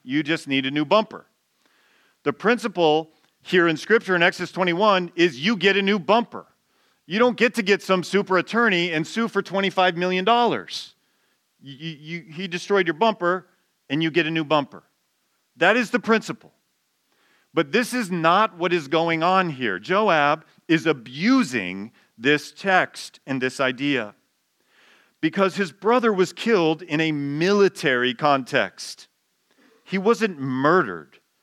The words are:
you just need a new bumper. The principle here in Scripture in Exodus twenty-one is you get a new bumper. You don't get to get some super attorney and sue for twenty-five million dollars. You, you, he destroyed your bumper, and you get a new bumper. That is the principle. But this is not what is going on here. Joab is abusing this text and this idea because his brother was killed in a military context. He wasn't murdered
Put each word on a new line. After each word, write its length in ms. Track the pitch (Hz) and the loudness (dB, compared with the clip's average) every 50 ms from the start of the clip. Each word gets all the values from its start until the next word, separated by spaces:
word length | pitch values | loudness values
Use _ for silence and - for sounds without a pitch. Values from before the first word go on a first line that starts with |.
you 200 | _ 127 131 147 | _ -2 -2 -2
just 260 | 151 135 165 160 - 143 | 0 0 -4 -4 -2 -2
need 160 | 135 135 135 | -2 -2 -2
a 60 | 131 | -2
new 140 | 143 147 151 | -2 -2 0
bumper. 420 | 139 190 214 220 - - 85 - _ _ _ _ _ _ _ _ _ _ _ _ _ _ _ _ _ _ _ | 2 2 2 2 0 -10 -18 -20 _ _ _ _ _ _ _ _ _ _ _ _ _ _ _ _ _ _ _
The 100 | _ 147 | _ -4
principle 800 | - - - 202 240 226 - 233 180 180 170 156 151 156 160 - _ _ _ _ _ _ | -4 0 0 0 0 0 -2 -6 0 2 4 4 4 2 0 -4 _ _ _ _ _ _
here 260 | _ - - 185 170 170 | _ 0 2 4 4 4
in 80 | 160 | 2
Scripture 400 | 139 - - 214 233 170 185 185 | -2 -6 -8 -8 -8 -4 -2 0
in 60 | 175 | 2
Exodus 280 | 170 185 185 - 180 160 | 2 2 2 0 -10 -8
twenty-one 640 | - 175 185 180 170 170 214 214 196 185 180 170 - | -4 -4 -2 -2 0 2 2 2 2 2 0 -4 0
is 240 | 170 170 180 151 120 | 0 0 0 0 -2
you 180 | 147 202 240 | -2 -2 -2
get 200 | 185 156 196 196 | 2 2 2 2
a 60 | 202 | 2
new 160 | 196 196 208 208 | 0 0 -2 -2
bumper. 480 | 156 185 202 233 233 - - 104 82 _ _ _ _ _ _ _ _ _ _ _ _ | 0 2 0 0 0 -2 -10 -16 -16 _ _ _ _ _ _ _ _ _ _ _ _
You 140 | - 165 220 | -6 0 2
don't 180 | 240 247 220 | 2 2 2
get 180 | - 220 247 - | 2 0 0 0
to 60 | 233 | -2
get 200 | 208 185 202 185 | 0 2 0 0
some 200 | - - 190 185 | 2 0 0 0
super 360 | 165 - - 196 196 196 190 180 | 0 0 -2 -2 0 2 0 0
attorney 520 | 165 - - 226 240 226 190 170 170 180 | 0 0 -2 0 2 2 2 0 0 0
and 160 | 165 156 160 | -2 -4 -4
sue 220 | - - 220 233 220 | -4 -4 -4 -4 -2
for 140 | - 196 | -2 -4
twenty-five 520 | 190 - 170 196 196 190 175 190 185 180 175 | -6 -4 -4 -2 -2 -2 0 2 2 2 2
million 300 | 165 180 180 185 185 190 | 0 -2 -2 -2 0 2
dollars. 720 | 208 233 240 240 220 151 104 85 - - - - - _ _ _ _ _ _ _ _ _ _ _ _ _ _ | 2 2 2 2 0 0 -2 -6 -10 -12 -14 -14 -16 _ _ _ _ _ _ _ _ _ _ _ _ _ _
You, 160 | 131 139 139 | -20 -20 -18
you, 440 | 131 156 165 160 139 151 156 165 170 160 - | -12 -12 -12 -12 -12 -14 -12 -12 -12 -12 -14
he 160 | 151 170 190 190 | -12 -10 -10 -8
destroyed 380 | 170 175 - - 202 196 185 | -8 -10 -4 0 0 2 2
your 80 | 165 160 | 0 0
bumper, 520 | 147 220 226 214 - 175 170 180 185 - _ _ _ _ _ _ _ _ _ | 2 2 2 2 2 0 0 0 -2 -6 _ _ _ _ _ _ _ _ _
and 120 | 135 151 | -2 0
you 80 | 165 160 | 0 2
get 160 | 143 170 160 | 2 0 0
a 40 | 156 | 0
new 140 | 165 160 151 | -2 -2 -2
bumper. 400 | 139 156 151 139 - - 85 _ _ _ _ _ _ _ _ _ _ _ _ _ _ _ | 0 0 0 0 -2 -10 -20 _ _ _ _ _ _ _ _ _ _ _ _ _ _ _
That 200 | - 165 180 214 | 2 2 4 4
is 140 | 247 240 180 | 2 0 0
the 100 | - 233 | -2 -4
principle. 520 | - 202 226 214 - - 135 - _ - _ _ _ _ _ _ _ _ _ _ _ _ _ _ _ _ _ _ _ _ _ | 0 2 0 0 0 -4 -12 -12 _ -20 _ _ _ _ _ _ _ _ _ _ _ _ _ _ _ _ _ _ _ _ _
But 180 | 151 165 139 | -4 -4 0
this 220 | 143 226 247 - 240 | 0 -2 -2 0 -4
is 160 | 254 233 175 | -6 -4 -4
not 480 | 185 170 160 165 175 196 220 214 175 170 | -4 0 2 4 4 4 2 0 -2 -4
what 160 | 170 180 170 | -2 -2 -2
is 140 | 175 147 135 | -2 -2 -2
going 340 | 156 160 165 165 165 160 | -2 0 0 0 0 0
on 260 | 160 175 185 190 185 170 | 0 2 2 2 0 0
here. 300 | 147 127 127 110 95 90 | -4 -4 -4 -4 -4 -4
Joab 680 | 107 123 185 202 220 208 170 156 143 143 151 156 - _ _ _ _ - | -4 -2 0 0 2 2 2 4 4 2 0 0 -4 _ _ _ _ 0
is 160 | 160 160 - | 0 0 2
abusing 1080 | 151 147 135 110 123 123 143 175 226 269 269 226 143 127 117 92 90 90 98 101 113 _ _ _ _ _ - | 0 -2 -2 -6 -14 -10 -2 0 2 2 2 2 0 -2 -4 -4 -4 -8 -10 -12 -14 _ _ _ _ _ -2
this 340 | 113 135 151 147 - - | 0 2 2 2 -2 -8
text 680 | - - - 196 190 180 143 - - - - - - - _ | -18 -6 -2 0 2 2 2 0 -6 -16 -18 -18 -18 -20 _
and 140 | - 135 135 | -8 -6 -4
this 180 | 127 131 - - | -4 -6 -4 -2
idea 560 | 139 127 131 120 139 143 143 127 110 104 - _ _ _ _ _ _ _ _ _ _ _ _ _ _ _ _ _ _ _ _ _ | -2 -2 -2 -2 -4 -2 -2 -2 -4 -6 -12 _ _ _ _ _ _ _ _ _ _ _ _ _ _ _ _ _ _ _ _ _
because 340 | - 165 156 196 196 190 - | -4 -4 0 0 0 0 0
his 160 | - 202 165 | -4 -6 -6
brother 400 | 139 _ - 208 240 254 233 233 | -8 _ 0 0 2 2 2 0
was 220 | 208 180 185 170 - | 2 2 0 -2 -2
killed 480 | - - 226 233 190 170 156 160 156 | -6 -2 0 2 2 2 2 0 -2
in 180 | 180 175 151 156 | -4 -6 -2 -2
a 100 | 160 160 | 0 0
military 1000 | 156 147 143 143 143 151 165 190 202 202 202 185 - - - 151 131 123 123 127 | -2 -2 -4 -4 -2 -2 0 2 4 4 2 2 0 0 0 0 2 2 0 0
context. 960 | 123 - 156 147 143 135 127 - - 131 104 92 - - - - - - - _ _ _ _ _ _ _ _ _ _ _ _ _ _ _ | -2 0 2 2 2 2 0 0 0 0 0 0 -6 -14 -16 -16 -16 -18 -20 _ _ _ _ _ _ _ _ _ _ _ _ _ _ _
He 140 | _ - 180 | _ -6 -6
wasn't 420 | 196 185 214 233 180 220 214 180 139 | 0 2 2 2 2 0 -4 -4 -4
murdered 800 | 131 135 131 131 135 147 165 185 156 107 90 82 76 _ _ _ _ _ _ _ | -6 -4 -2 2 2 4 4 4 2 0 -6 -10 -14 _ _ _ _ _ _ _